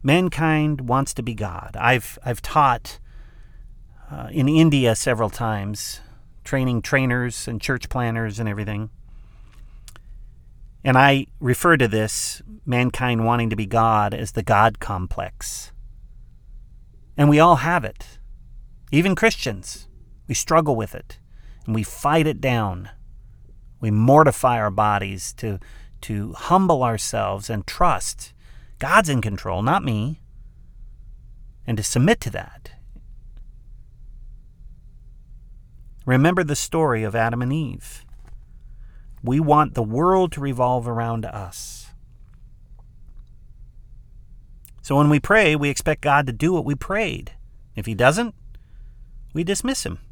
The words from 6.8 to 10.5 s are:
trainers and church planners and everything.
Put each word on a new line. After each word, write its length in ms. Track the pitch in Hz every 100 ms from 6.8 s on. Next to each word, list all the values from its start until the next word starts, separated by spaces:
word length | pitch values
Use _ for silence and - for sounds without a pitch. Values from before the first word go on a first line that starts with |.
trainers 640 | - 139 131 123 123 - -
and 120 | -
church 300 | - 127 -
planners 500 | 131 120 113 113 101
and 80 | 110
everything. 420 | 101 104 104 110 - - - - - - - - - - - - - - - -